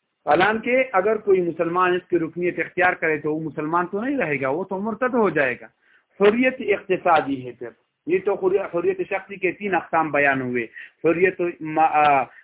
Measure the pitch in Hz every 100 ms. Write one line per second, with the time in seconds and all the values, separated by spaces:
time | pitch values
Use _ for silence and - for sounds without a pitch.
0 | _ _ 147 156 202 220 240 254 262 190
1 | 202 220 208 190 170 160 165 180 180 180
2 | - 170 160 170 175 165 160 - 180 175
3 | 160 151 151 156 156 156 151 170 170 202
4 | 254 277 165 135 135 156 190 190 214 214
5 | 254 247 196 151 131 117 110 _ _ _
6 | _ - 202 233 262 254 208 190 - 180
7 | 180 156 139 135 123 120 117 - _ _
8 | 147 185 202 190 185 196 170 170 180 185
9 | 175 190 - 196 180 160 202 175 - 165
10 | 156 143 143 135 127 123 113 - - _
11 | 156 170 185 185 175 - 156 160 160 151
12 | 147 139 123 -